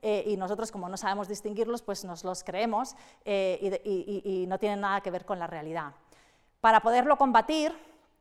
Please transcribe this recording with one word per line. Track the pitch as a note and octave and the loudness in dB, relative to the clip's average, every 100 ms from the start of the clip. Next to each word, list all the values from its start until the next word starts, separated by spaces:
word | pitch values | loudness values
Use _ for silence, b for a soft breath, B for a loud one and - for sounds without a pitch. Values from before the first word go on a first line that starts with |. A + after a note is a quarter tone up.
Eh, | A3 G#3+ G#3 | 0 -2 0
y | G3+ | -2
nosotros, | F#3 G3+ A3 | -2 -4 -6
como | G3+ F3+ | -8 -8
no | F#3 | -6
sabemos | G#3+ G3 G3 | -4 -4 -4
distinguirlos, | G3+ G#3+ G#3 A3+ A#3+ | -6 -8 -4 -2 -4
pues | - G3 F#3 | -6 -8 -8
nos | E3+ | -10
los | F#3 F3+ | -8 -8
creemos, | - F3+ A3+ G#3+ B3+ - B B | -8 -4 -2 -2 -4 -10 B B
eh, | - G3+ F#3+ F#3 | -2 0 0 0
y | G3 | -2
de, | F#3 - | -4 -2
y, | F#3+ G3 G3+ | -4 -4 -6
y, | G3+ F#3 | -4 -4
y | F3+ | -2
no | F#3+ | -2
tienen | G#3 G3+ | -2 -2
nada | G3+ G3 | -2 -2
que | G3 | -2
ver | F3+ F3+ | -8 -6
con | F#3+ | -6
la | E3+ | -6
realidad. | D#3+ D3+ E3 D3+ C#3 _ b b b b _ | -8 -8 -8 -8 -12 _ b b b b _
Para | A3+ A3 | 6 6
poderlo | A3+ A#3+ B3 C#4+ | 6 4 6 6
combatir, | C4+ A#3 A3+ D#4 D4+ E4 - - _ _ | 6 6 4 2 0 -4 -18 -20 _ _